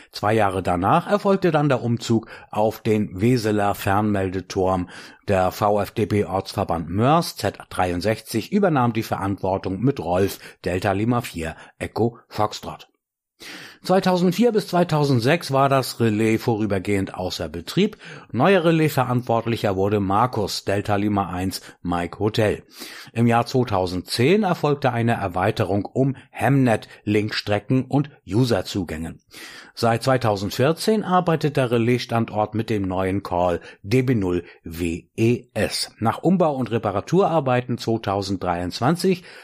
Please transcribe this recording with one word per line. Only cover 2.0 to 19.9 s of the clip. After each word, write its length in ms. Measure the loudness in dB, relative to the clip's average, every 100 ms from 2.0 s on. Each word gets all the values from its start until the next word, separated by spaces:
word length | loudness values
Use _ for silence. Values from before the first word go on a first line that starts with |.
| 0 0 0 -20 -10
auf 300 | 0 0 0
den 400 | 0 0 0 0
Weseler 540 | 2 2 2 0 0
Fernmeldeturm. 1120 | -2 0 0 2 0 -2 -4 -6 -2 0 0 -2 -10 -20 -18 -2
Der 220 | 2 2
V 280 | 2 0 2
F 80 | -2
D 160 | -2 0
B 180 | 0
Ortsverband 640 | 0 -2 -4 -4 -2 -2 -2
Mörs 480 | 0 2 2 0 -4
Z 220 | -6 -6 -12
dreiundsechzig 840 | -2 -2 0 -2 -4 -4 -6 -2
übernahm 420 | 0 2 2 2
die 80 | 0
Verantwortung 800 | -4 -4 -4 -4 -2 -2 -2 -2
mit 180 | 0 0
Rolf 380 | 0 2 0 -2 -16 -8
Delta 280 | -4 -2 0
Lima 280 | 0 0 0
vier 360 | -2 -8 -8 -10 -20 _
Echo 380 | -8 -2 -2 -2 _
Foxtrot. 600 | -4 -4 -4 -14 -16 -20 _ _ _ _ _ -20 -18 -20 -16
Zweitausendvier 720 | 0 2 4 2 2 4 2
bis 160 | 2 0
zweitausendsechs 840 | 0 2 2 4 2 4 0 0
war 160 | 2 4
das 320 | 2 0 0
Relais 380 | 0 2 2 2
vorübergehend 720 | 0 0 0 -2 0 -2 -2
außer 380 | -4 -6 -6 -8
Betrieb. 480 | -8 -4 0 0 0 -18 -20 -8
Neuer 320 | 0 4 4
Relais-Verantwortlicher 1120 | 4 4 2 0 0 0 0 0 0 -2 0 0
wurde 240 | 2